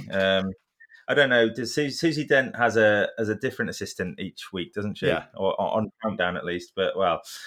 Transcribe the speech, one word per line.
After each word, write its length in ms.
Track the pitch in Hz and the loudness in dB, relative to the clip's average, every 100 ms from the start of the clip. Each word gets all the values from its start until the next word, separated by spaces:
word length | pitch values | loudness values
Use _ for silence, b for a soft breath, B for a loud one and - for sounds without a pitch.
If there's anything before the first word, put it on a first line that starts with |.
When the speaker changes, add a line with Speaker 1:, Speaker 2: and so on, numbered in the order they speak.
Speaker 1:
<laughs> 100 | - | -4
Speaker 2:
Um, 400 | 98 95 95 95 92 _ _ b b b | 0 2 2 0 -8 _ _ b b b
I 60 | |
don't 160 | 135 139 | 4 4
know. 200 | 120 113 | 6 4
Does 220 | 113 117 - | 0 -6 -2
Su-, 140 | 143 | -4
Susie 360 | 131 165 151 143 | 0 -2 0 2
Dent 300 | 139 123 113 | 2 2 2
has 220 | 120 113 | 2 6
a, 320 | 107 104 98 - | 6 6 2 -2
has 100 | 107 | -2
a 80 | 104 | -2
different 340 | 131 - 113 | -4 -4 -6
assistant 480 | - 95 - 90 - | -6 -10 -6 -8 -6
each 340 | 92 - - | -10 -10 -10
week, 180 | 95 87 | -8 -8
doesn't 240 | - 104 87 | -6 -8 -4
she? 80 | 92 | -2
Speaker 3:
Yeah. 180 | 82 - - | -2 -4 -4
Speaker 2:
Or, 240 | 98 - | -2 0
or 140 | 98 107 | 0 0
on 140 | 107 - | -2 -4
Countdown 360 | 110 101 90 90 | -6 -2 -2 -2
at 80 | 87 | -4
least. 260 | 87 - - | -6 -6 -2
But 200 | 92 90 | -2 2
well, 260 | 95 80 - B | 2 0 -4 B